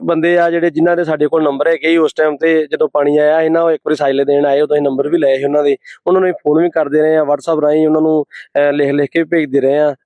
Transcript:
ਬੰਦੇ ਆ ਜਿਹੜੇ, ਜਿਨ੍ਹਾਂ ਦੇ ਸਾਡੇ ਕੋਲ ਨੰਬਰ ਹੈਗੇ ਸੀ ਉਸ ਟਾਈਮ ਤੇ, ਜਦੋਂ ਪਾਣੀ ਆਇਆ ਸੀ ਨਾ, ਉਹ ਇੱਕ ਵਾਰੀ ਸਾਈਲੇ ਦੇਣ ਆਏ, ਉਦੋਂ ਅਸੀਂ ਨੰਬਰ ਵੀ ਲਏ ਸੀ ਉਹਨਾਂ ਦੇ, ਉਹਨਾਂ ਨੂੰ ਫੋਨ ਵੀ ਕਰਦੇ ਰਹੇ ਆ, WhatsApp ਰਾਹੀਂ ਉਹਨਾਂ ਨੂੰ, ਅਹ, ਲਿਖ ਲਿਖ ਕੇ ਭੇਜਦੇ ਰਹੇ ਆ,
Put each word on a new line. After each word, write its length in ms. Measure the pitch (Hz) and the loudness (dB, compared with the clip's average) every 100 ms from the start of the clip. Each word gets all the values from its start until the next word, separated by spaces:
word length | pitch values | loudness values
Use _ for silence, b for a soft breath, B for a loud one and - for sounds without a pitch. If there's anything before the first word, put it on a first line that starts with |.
ਬੰਦੇ 340 | 165 160 170 175 | -4 0 2 2
ਆ 140 | 170 | 2
ਜਿਹੜੇ, 180 | 170 170 | 0 0
ਜਿਨ੍ਹਾਂ 280 | 147 170 175 | 0 0 0
ਦੇ 60 | |
ਸਾਡੇ 240 | 160 151 147 | 0 -2 0
ਕੋਲ 160 | 160 | 0
ਨੰਬਰ 240 | 151 139 156 | 0 0 -2
ਹੈਗੇ 200 | 165 156 | -2 0
ਸੀ 100 | 165 | 0
ਉਸ 160 | 156 | 0
ਟਾਈਮ 240 | - 156 143 | 0 -2 0
ਤੇ, 300 | 165 160 147 | 0 0 0
ਜਦੋਂ 180 | 151 156 | -2 -2
ਪਾਣੀ 240 | 151 143 147 | 0 0 2
ਆਇਆ 240 | 151 160 | 2 2
ਸੀ 80 | 160 | 0
ਨਾ, 120 | 165 | 0
ਉਹ 100 | 165 | 0
ਇੱਕ 100 | 156 156 | -2 -2
ਵਾਰੀ 80 | 151 | -2
ਸਾਈਲੇ 300 | 143 135 139 | 0 0 0
ਦੇਣ 200 | 143 143 | 0 2
ਆਏ, 160 | 139 | 0
ਉਦੋਂ 160 | 147 147 | 0 0
ਅਸੀਂ 60 | |
ਨੰਬਰ 240 | 143 131 143 | 0 -2 -2
ਵੀ 100 | 165 | 0
ਲਏ 200 | 143 135 | 0 0
ਸੀ 60 | |
ਉਹਨਾਂ 200 | 139 147 | 0 0
ਦੇ, 140 | 143 135 B B 175 | 0 -2 B B -2
ਉਹਨਾਂ 140 | 185 | 0
ਨੂੰ 100 | 185 | 0
ਫੋਨ 320 | 180 151 151 | -2 0 0
ਵੀ 60 | 170 | 0
ਕਰਦੇ 320 | 165 147 151 | -2 -2 0
ਰਹੇ 140 | 156 156 | 2 0
ਆ, 60 | |
WhatsApp 400 | 143 147 170 156 | 0 -2 -2 -2
ਰਾਹੀਂ 260 | 147 156 156 | 0 2 2
ਉਹਨਾਂ 140 | 156 | 2
ਨੂੰ, 240 | 156 156 147 B B 143 | 0 0 -4 B B -2
ਅਹ, 140 | 147 | 0
ਲਿਖ 200 | 143 143 | 0 0
ਲਿਖ 180 | 143 143 | -2 -2
ਕੇ 120 | 165 | -2
ਭੇਜਦੇ 380 | 160 165 147 135 | -2 -2 0 0
ਰਹੇ 180 | 131 143 | 2 2
ਆ, 160 | 151 135 | 0 -2